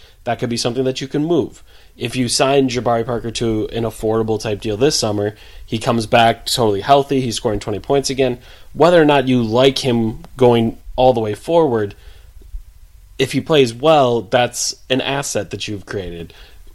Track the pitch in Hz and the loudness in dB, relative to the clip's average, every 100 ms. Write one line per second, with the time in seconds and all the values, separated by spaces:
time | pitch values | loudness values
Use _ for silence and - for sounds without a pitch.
0 | - - - 113 123 120 127 120 131 127 | -20 -12 -8 -4 -4 -4 -4 -2 -4 -4
1 | 139 151 156 170 104 - - - - - | -6 -4 0 0 -2 -6 -20 -20 -20 -12
2 | 117 127 120 - 139 139 135 120 120 117 | -8 -4 -2 0 2 2 2 0 -2 -2
3 | 117 117 113 - 117 110 104 113 113 - | -2 -6 -6 -4 -2 -2 -4 -4 -6 -4
4 | 110 113 110 107 113 101 110 104 143 - | -2 0 0 -2 -4 -6 -4 0 0 0
5 | 110 104 104 - - - - 113 127 117 | -2 -2 -4 -6 -14 -20 -8 -4 -2 -2
6 | 110 117 117 113 - - 113 98 98 139 | 2 4 4 2 -4 -2 0 0 2 2
7 | 139 135 127 104 120 104 117 98 - 139 | 2 -2 -2 -4 -4 -4 -4 -6 -2 -2
8 | 135 131 131 123 - - - 135 160 175 | 0 0 -2 -2 -10 -20 -10 2 4 6
9 | 147 143 131 127 110 117 139 135 135 117 | 6 4 2 2 2 2 2 2 0 0
10 | 113 117 - - 123 117 113 - - - | 0 -4 -12 2 4 4 2 -4 -6 2
11 | 127 117 107 104 - 165 156 117 104 - | 2 2 0 -6 0 2 2 2 -2 -8
12 | - - - - - - - - - - | -20 -20 -20 -20 -14 -14 -14 -20 -20 -20
13 | - - 131 135 - 156 123 117 151 156 | -12 -6 -4 -2 0 2 2 2 2 4
14 | 127 117 98 127 120 - - - - 127 | 4 0 0 0 0 -2 -8 -8 -4 -2
15 | - 139 139 110 90 101 - 101 - 104 | -2 -4 -4 -6 -6 -8 -10 -10 -10 -10
16 | 90 85 82 - - - - | -10 -12 -14 -18 -20 -20 -20